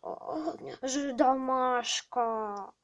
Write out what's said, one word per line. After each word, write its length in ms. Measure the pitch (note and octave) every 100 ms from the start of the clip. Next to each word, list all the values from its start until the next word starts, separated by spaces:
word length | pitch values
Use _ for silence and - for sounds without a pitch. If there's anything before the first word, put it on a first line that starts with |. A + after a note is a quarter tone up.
А, 500 | - - - D#4+ D#4
у 40 | -
меня 180 | C#3 -
же 300 | C4 C4+ C#4+
домашка. 1600 | A#3+ C4+ C4 C4 C4 B3+ B3 A#3 - - A#3+ A3+ A3 G#3+ G3+ G3 -